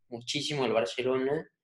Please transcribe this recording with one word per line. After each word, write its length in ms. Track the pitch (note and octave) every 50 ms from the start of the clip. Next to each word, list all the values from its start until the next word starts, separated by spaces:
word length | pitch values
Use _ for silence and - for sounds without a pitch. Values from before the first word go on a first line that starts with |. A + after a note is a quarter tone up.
| _ _
muchísimo 560 | A#2+ A2+ B2 - - D3 C#3+ D3 D3+ C#3+ C3
al 80 | A2+
Barcelona 760 | A2 A2+ A#2 - - - A#2+ B2+ C3 C3 C3 C3+ D3 D#3+ - - _ _